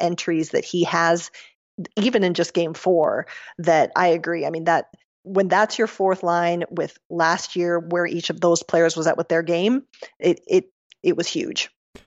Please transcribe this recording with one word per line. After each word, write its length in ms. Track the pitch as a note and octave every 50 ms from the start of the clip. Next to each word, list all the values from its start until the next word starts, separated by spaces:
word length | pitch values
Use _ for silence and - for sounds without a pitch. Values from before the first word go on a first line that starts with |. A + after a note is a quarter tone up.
entries 480 | F3 E3+ F3 - - F3+ E3 D#3+ D#3+ -
that 160 | - - -
he 180 | - - F3 E3
has, 440 | - - E3+ E3+ E3 E3+ E3+ - - - - - - _ _ _ _ _ - E3 - _
even 280 | G#3+ G3+ B3+ B3 G#3+ F#3+
in 100 | F3+ E3+
just 200 | - E3 - -
game 200 | F3 E3+ D#3+ E3
four, 540 | - - F#3 F3+ E3 D3+ - G2+ B2 - - - - - - - -
that 320 | E3 F3 E3 D#3+ E3+ - -
I 120 | - F3+
agree. 380 | F3 E3 E3+ E3 E3 E3+ E3 C#3+
I 20 | D3+
mean, 140 | E3 E3 E3
that 240 | E3+ E3 C#3 - - - - _ _ _ _ _
when 240 | F#3 F#3+ G3 G3
that's 300 | F3 F3+ G3 G#3+ G#3+ -
your 100 | - A3
fourth 360 | A3 - - F#3+ F#3+ F#3 F#3+ F#3+
line 400 | F3 E3+ E3+ F3 E3+ F3 F3 F3 -
with 260 | - E3+ D#3 D3+ - _ _ -
last 460 | F3 E3+ D#3+ E3 F3 F3 - - -
year, 220 | F3+ F3 F3 F3 E3+
where 280 | E3 E3+ F3 F3 F3
each 240 | E3+ - E3+ - -
of 100 | E3 E3+
those 220 | F3+ F3 E3+ E3+ -
players 340 | - - E3 E3 E3 -
was 80 | D#3+ D#3
at 120 | D#3+ F3
with 120 | - E3 -
their 140 | E3+ E3 E3
game, 400 | E3 E3+ E3+ F#3 A3 B3+ C#4 - _ - - - - _ -
it, 220 | - F3+ - - _
it, 180 | - - F#3+ F#3+ - _ _ _ _ _ _ -
it 120 | F3+ E3+
was 120 | - E3+
huge. 420 | - - E3 - - - - - - _ _ _ _ - - _